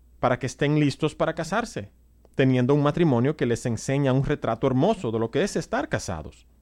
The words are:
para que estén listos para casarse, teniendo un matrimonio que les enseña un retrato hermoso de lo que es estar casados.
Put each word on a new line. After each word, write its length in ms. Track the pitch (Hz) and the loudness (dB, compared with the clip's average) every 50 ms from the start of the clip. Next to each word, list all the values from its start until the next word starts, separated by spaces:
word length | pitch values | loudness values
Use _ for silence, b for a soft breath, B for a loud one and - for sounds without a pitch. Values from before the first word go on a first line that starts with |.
| _ _ _ - | _ _ _ -2
para 180 | - 123 123 | 0 0 0
que 100 | - 135 | 0 -4
estén 340 | 127 - - 151 143 151 151 | -8 -4 -2 0 2 2 2
listos 340 | 151 139 - - 160 147 - | 2 2 0 -2 -4 -4 -2
para 180 | - 165 156 - | -2 -4 -4 -2
casarse, 600 | - 160 156 190 226 240 - - 127 101 - - _ _ _ _ _ _ _ _ | -6 -6 -4 -4 -4 -4 -6 -10 -12 -12 -12 -18 _ _ _ _ _ _ _ _
teniendo 380 | - 135 131 127 127 120 127 143 | 2 2 4 4 4 4 4 4
un 100 | 147 143 | 4 4
matrimonio 540 | 147 - 165 175 156 123 117 123 143 156 | 2 2 2 2 4 4 4 2 0 0
que 80 | - 147 | -2 -2
les 200 | 120 117 - - | -2 -2 -2 -2
enseña 460 | 123 113 - - - 135 143 143 131 | -4 -4 -4 -4 -2 0 0 2 2
un 140 | 127 135 135 | 2 2 2
retrato 420 | - 147 - - 117 113 - - | 0 -2 -2 -2 -4 -2 0 0
hermoso 440 | 135 127 127 151 208 220 - - 117 | 0 2 2 2 2 0 0 -2 -4
de 80 | 110 110 | -2 -2
lo 120 | 113 113 | -2 -2
que 120 | - 135 185 | 0 -2 -2
es 120 | 208 - | 0 -2
estar 320 | 185 - - 220 262 311 | -6 -4 -4 -4 -4 -4
casados. 580 | - - 104 - - 87 78 76 - - - _ _ _ _ | -4 -4 -6 -4 -6 -8 -8 -10 -14 -18 -20 _ _ _ _